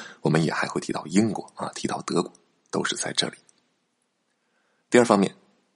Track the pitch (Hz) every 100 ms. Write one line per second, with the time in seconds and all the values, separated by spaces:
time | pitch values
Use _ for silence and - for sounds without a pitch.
0 | - - - 78 165 - - - - -
1 | - 90 110 90 - - - - - -
2 | - 82 - - _ _ _ - 80 -
3 | - - - - _ _ _ _ _ _
4 | _ _ _ _ _ _ _ _ _ 123
5 | 117 104 92 - _ _ _